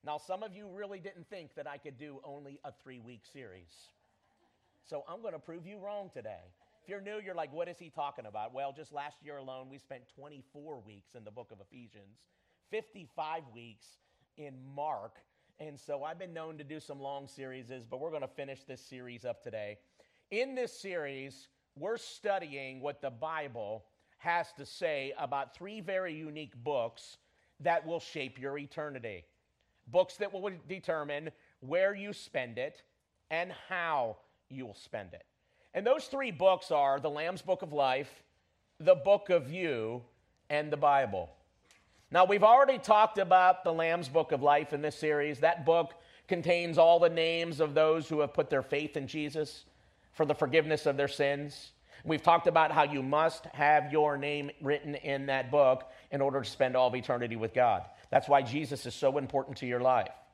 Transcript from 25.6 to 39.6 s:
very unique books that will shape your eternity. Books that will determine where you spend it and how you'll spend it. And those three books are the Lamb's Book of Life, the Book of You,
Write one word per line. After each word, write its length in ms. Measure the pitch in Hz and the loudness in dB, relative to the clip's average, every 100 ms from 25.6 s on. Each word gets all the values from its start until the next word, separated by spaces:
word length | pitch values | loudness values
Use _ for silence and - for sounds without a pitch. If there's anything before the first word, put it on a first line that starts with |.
| 185 220 | -14 -12
very 360 | 180 190 185 156 | -6 -4 -4 -8
unique 400 | 156 151 151 120 | -10 -12 -14 -10
books 640 | 117 139 113 - - - _ _ _ _ | -4 -2 -2 -8 -20 -20 _ _ _ _
that 260 | 156 170 160 | -2 -2 -2
will 140 | 170 | -8
shape 400 | - 160 131 123 | -8 -10 -10 -10
your 180 | 131 143 | -10 -10
eternity. 680 | 143 - 151 135 113 95 87 _ _ _ _ _ - | -12 -10 -10 -10 -12 -12 -16 _ _ _ _ _ -2
Books 320 | 165 180 - | 0 0 -2
that 160 | 208 | -8
will 160 | 196 202 185 135 | -6 -8 -10 -14
determine 640 | 190 - 160 147 147 156 - _ _ | -14 -6 -6 -4 -8 -10 -16 _ _
where 340 | 131 165 190 | -6 0 0
you 200 | 202 202 | -2 -10
spend 440 | 202 - 147 123 113 | -12 -8 -6 -6 -6
it 240 | 139 - _ _ _ _ _ | -8 -10 _ _ _ _ _
and 220 | 160 180 175 - | -6 -6 -10 -10
how 480 | 185 170 151 120 107 _ _ _ | -6 -2 -2 -2 -6 _ _ _
you'll 240 | 131 127 | -14 -14
spend 400 | 98 - 113 95 | -14 -12 -10 -10
it. 100 | 92 _ _ _ _ _ - | -16 _ _ _ _ _ -4
And 100 | 208 | 0
those 220 | 294 - | 0 0
three 240 | 269 262 | -6 -6
books 400 | 160 190 185 - | 2 4 4 2
are 280 | 156 139 139 | 2 2 2
the 120 | 151 | -2
Lamb's 320 | 147 165 180 | -4 -6 -6
Book 180 | - 180 | -4 -4
of 100 | 180 | -2
Life, 520 | 147 135 131 143 - _ _ _ _ _ _ | 0 2 2 -4 -14 _ _ _ _ _ _
the 160 | 160 180 | 4 4
Book 340 | 190 202 202 | 6 2 4
of 220 | 180 131 | 0 0
You, 500 | 170 | -6